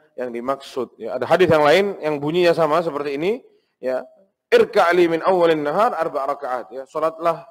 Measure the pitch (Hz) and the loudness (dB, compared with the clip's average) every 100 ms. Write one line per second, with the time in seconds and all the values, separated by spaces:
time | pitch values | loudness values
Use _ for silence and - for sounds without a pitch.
0 | _ - 123 117 123 139 - - 117 - | _ -12 -10 -8 -6 -6 -8 -8 -10 -10
1 | 110 127 123 170 175 156 147 170 202 190 | -10 -6 2 4 4 4 6 4 2 -4
2 | 151 147 147 175 175 165 160 156 165 143 | -4 -4 -2 0 2 2 2 0 -2 -4
3 | 143 139 175 247 - _ _ _ 127 127 | -6 -4 -4 -4 -8 _ _ _ -6 -6
4 | 123 _ _ _ - 247 220 202 170 180 | -8 _ _ _ 0 2 2 2 2 4
5 | 175 165 151 190 170 160 147 170 233 165 | 2 2 0 2 2 2 0 0 0 0
6 | 165 143 135 143 139 127 110 127 135 156 | -4 -4 -4 -6 -6 -8 -8 -14 -10 -4
7 | 160 160 165 160 - | -4 -2 -4 -4 -8